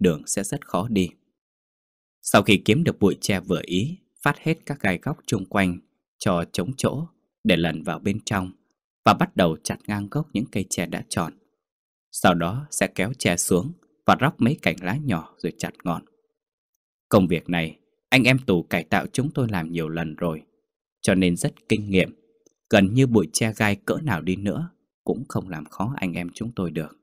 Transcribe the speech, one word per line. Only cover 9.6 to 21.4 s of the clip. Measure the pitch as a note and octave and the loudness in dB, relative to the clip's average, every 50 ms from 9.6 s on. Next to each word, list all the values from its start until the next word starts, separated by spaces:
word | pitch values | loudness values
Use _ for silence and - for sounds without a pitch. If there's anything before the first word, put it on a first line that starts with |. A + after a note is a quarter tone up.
| - | -4
chặt | - - - _ | -6 -8 -6 _
ngang | - G#2 G2+ G2+ G2+ | -6 -6 -6 -4 -4
gốc | - D3 D#3+ - - | -4 -4 -4 -4 -4
những | G2+ B2+ - - | -6 -6 -4 -4
cây | G#2 F#2 - | -6 -4 -4
tre | - - F2 | -4 -4 -4
đã | - - F#2 - - | -4 -6 -8 -8 -6
tròn. | - - E2+ D#2+ - _ _ _ _ _ _ _ _ _ _ _ _ _ _ _ - | -4 -4 -4 -4 -6 _ _ _ _ _ _ _ _ _ _ _ _ _ _ _ -6
Sau | - - G2 F2 | 0 2 4 4
đó | E2+ E2+ F2 G#2+ C3+ D3 - | 4 0 -2 -4 -6 -8 -10
sẽ | - - G2 F#2 - | -4 -2 -2 -2 -2
kéo | - F#2 A2 - - | -2 -4 -4 -4 -2
tre | - G2+ F2 | -2 0 0
xuống | E2+ - - F#2+ F2 F#2+ D3+ - - _ _ _ _ _ | 0 0 2 2 2 0 -2 -6 -12 _ _ _ _ _
và | - F#2 E2 | 2 4 4
róc | B2+ C#3+ - - | 4 0 0 2
mấy | A2+ A#2 D3+ - - | 2 0 0 0 -2
cành | - D#2+ - | -2 -4 -2
lá | F#2 F2+ G#2+ D3+ D3+ | -4 -6 -4 -4 -2
nhỏ | C3+ F#2+ D#2+ - - - - | -2 -4 -4 -4 -8 -12 -8
rồi | - F2 - - | -8 -8 -6 -6
chặt | - E2+ - - - | -8 -10 -10 -8 -6
ngọn. | F2 E2 E2+ - _ _ _ _ _ _ _ _ _ _ _ _ _ _ _ _ _ _ _ _ _ | -6 -6 -6 -8 _ _ _ _ _ _ _ _ _ _ _ _ _ _ _ _ _ _ _ _ _
Công | - G#2 F#2 E2 | 4 4 4 4
việc | F2 D#2 - - | 2 -2 -2 -2
này, | F2+ E2+ D#2+ D#2+ - _ _ _ _ _ _ _ | -2 -2 -2 -4 -6 _ _ _ _ _ _ _
anh | B2+ C3 A2+ | 2 4 6
em | B2 C3 C3 | 4 4 2
tù | C3 - F#2+ E2+ D#2+ | 2 2 2 2 2
cải | - - F2 - | 0 -2 -4 -2
tạo | - G#2+ F2+ - - - | 0 -2 -2 -2 -2 -4
chúng | - B2 D#3 | -4 -4 -2
tôi | - D3 B2 A2 | -2 -2 -2 0
làm | G2+ F2+ D#2+ D#2+ E2+ | 0 -2 -4 -4 -4
nhiều | E2 D#2+ D#2 | -4 -4 -4
lần | D#2+ E2 E2 D#2+ D2+ | -4 -4 -6 -6 -6
rồi, | - F2 E2+ D#2 D#2 - _ _ _ _ _ _ _ _ _ _ _ | -4 -4 -4 -4 -6 -10 _ _ _ _ _ _ _ _ _ _ _
cho | - - F#2+ | -2 0 2
nên | F#2 F#2+ F2+ F2 | 4 4 4 2
rất | F2 | 0